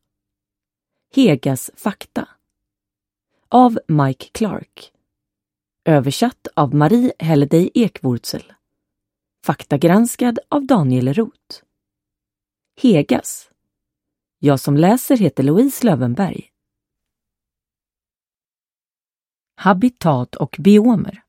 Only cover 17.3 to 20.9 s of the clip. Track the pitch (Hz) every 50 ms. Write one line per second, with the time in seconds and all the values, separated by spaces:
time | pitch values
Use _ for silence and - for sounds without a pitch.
17.3 | _ _ _ _ _ _ _ _ _ _ _ _ _ _ _ _ _ _ _ _
18.3 | _ _ _ _ _ _ _ _ _ _ _ _ _ _ _ _ _ _ _ _
19.3 | _ _ _ _ _ - - 185 202 185 240 254 - - - 165 143 123 123 -
20.3 | - - 143 - - - 143 196 208 208 208 247